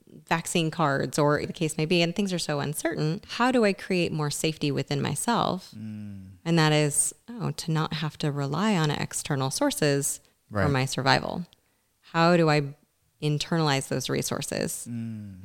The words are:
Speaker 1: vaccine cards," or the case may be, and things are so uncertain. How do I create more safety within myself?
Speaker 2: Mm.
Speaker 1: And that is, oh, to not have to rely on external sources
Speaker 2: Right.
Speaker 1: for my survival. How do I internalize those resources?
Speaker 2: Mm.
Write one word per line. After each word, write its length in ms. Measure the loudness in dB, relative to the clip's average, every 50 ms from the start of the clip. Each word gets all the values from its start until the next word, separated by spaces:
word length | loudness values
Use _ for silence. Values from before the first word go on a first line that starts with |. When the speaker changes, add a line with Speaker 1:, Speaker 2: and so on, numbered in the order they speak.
| _ -20 -20 -12 -4 -2
Speaker 1:
vaccine 420 | -2 -2 -2 0 0 0 0 0 0
cards," 460 | 0 2 2 2 2 0 -2 2 4
or 240 | 4 4 4 2 0
the 60 | -2 -4
case 240 | -2 -4 -2 -2
may 80 | -2 0
be, 160 | 2 4 4 2
and 140 | 2 0
things 160 | -2 -2 -2 -2
are 60 | -4
so 200 | -2 -2 -2 -2
uncertain. 640 | -2 -2 -4 -2 -2 -4 -2 0 -2 -2 -2 -4 -6 -8 -4 0
How 140 | 0 2 4
do 120 | 4 4
I 80 | 4 2
create 360 | 0 -2 -2 0 0 0 0 0
more 180 | -2 -2 -2
safety 420 | -2 -2 -2 -2 -2 0 0 0 0
within 280 | 0 -2 -2 -2 -2 -2
myself? 680 | -2 -2 -4 -2 0 0 2 2 2 0 -2 -6 -12 -14 -12
Speaker 2:
Mm. 440 | -10 -10 -10 -10 -10 -12 -12 -14 -14 -16 -16 -10 -2
Speaker 1:
And 140 | 0 2 4
that 140 | 4 4 4
is, 420 | 4 2 2 2 0 -2 -2 -4 _ _ -14
oh, 220 | -10 -6 -4 -4 -4
to 180 | -4 -4 -2
not 220 | 0 0 0 -2 -4
have 220 | -4 -4 -6 -6 -4
to 140 | -4 -2 -2
rely 420 | -2 -2 -2 -2 0 0 2 2
on 160 | 2 2 2
external 600 | 0 0 -4 -6 -6 -6 -4 -2 -2 0 0 0 0
sources 680 | 0 0 0 0 2 2 2 2 2 0 -2 -4 -6 _ _ _ _ _ -6
Speaker 2:
Right. 140 | -2 0 2
Speaker 1:
for 40 | 2
my 140 | 2 2 0
survival. 580 | -2 -2 -2 2 4 4 2 2 -2 -6 -6 -8 -10 _ _ _ _ _ _ _ _ _ _ _ -4 2
How 240 | 4 6 6 6
do 120 | 6 6 6
I 120 | 4 2 2 -2 -6 _ _ _ _ _ _ _ _ -6 -2
internalize 680 | 0 0 0 0 0 0 2 2 4 2 2 0 -2
those 200 | -4 -4 -2 -2
resources? 800 | -2 -2 -2 -2 -2 -4 -4 -4 -2 -2 -2 -2 -4 -6 -10 -8
Speaker 2:
Mm. 460 | -8 -8 -6 -8 -8 -10 -10 -12 -12 -8